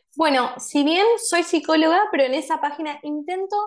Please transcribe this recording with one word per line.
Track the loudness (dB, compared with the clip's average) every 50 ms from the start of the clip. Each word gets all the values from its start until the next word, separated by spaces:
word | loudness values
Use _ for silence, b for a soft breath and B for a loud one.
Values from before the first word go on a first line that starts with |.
| _ _ -4
Bueno, | 0 0 2 2 0 0 -2 -6 -10
si | -10 -4 0 2 2
bien | 2 2 4 4 4 2 2
soy | 0 0 0 0
psicóloga, | 0 2 -2 -2 0 2 2 4 4 4 4 2 2 2
pero | 2 0 0
en | 0 0
esa | -4 -2 -2 -4 -2
página | -2 -4 -6 -6 -8 -8 -8 -10
intento, | -10 -8 -8 -8 -8 -6 -6 -6 -6 -4 -4 -4 -4